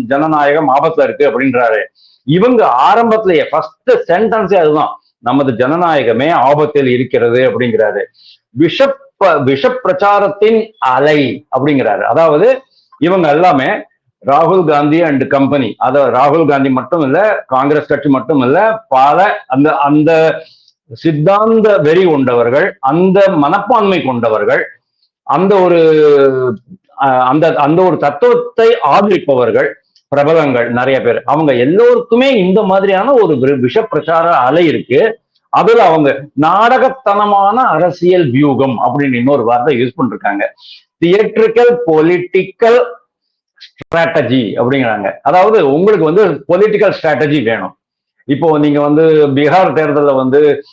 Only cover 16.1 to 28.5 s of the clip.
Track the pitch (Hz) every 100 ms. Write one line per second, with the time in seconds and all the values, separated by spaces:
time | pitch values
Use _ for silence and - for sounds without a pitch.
16.1 | 120 143 156 151 139 135 131 127 170 135
17.1 | 156 214 190 - 131 143 151 151 143 147
18.1 | 131 - 147 123 160 220 220 - 131 139
19.1 | 160 202 - - 131 151 147 143 151 151
20.1 | 160 160 - - _ _ _ _ 117 160
21.1 | 147 156 202 220 226 214 196 147 170 185
22.1 | 147 127 120 120 139 190 - 131 160 190
23.1 | 190 196 170 143 196 208 240 202 175 131
24.1 | 120 113 107 104 117 - - _ _ _
25.1 | _ - 143 196 202 180 170 160 156 151
26.1 | 143 135 131 127 104 _ - _ - 135
27.1 | 127 127 147 165 151 143 170 185 151 147
28.1 | 147 247 240 -